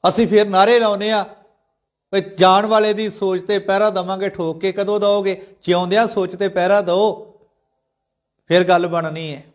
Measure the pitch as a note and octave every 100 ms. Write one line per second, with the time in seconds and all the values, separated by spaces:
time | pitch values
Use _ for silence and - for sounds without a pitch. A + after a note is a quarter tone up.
0 | F3+ F#3 G#3+ G#3 G#3 F#3+ G#3 A#3+ A3+ G3+
1 | G#3+ A3 F#3+ - _ _ _ _ _ _
2 | _ G3 F#3+ - F#3 F#3+ G#3+ A3 G#3+ G#3
3 | G#3+ G#3 G3 F#3 F#3 G3+ G3 G3 G#3+ F#3+
4 | F3+ F#3+ G3 F#3+ E3 D#3+ F#3+ F#3 G3 G#3
5 | G3+ G3+ G3 F#3 - _ - F3 F3+ G3+
6 | A3+ - F#3 F3+ G3 F#3+ F3+ G3+ F3+ F3+
7 | G#3+ F3 - _ _ _ _ _ _ _
8 | _ _ _ _ _ E3+ F3+ F3+ F3 E3+
9 | D#3+ D#3 D#3+ C#3 -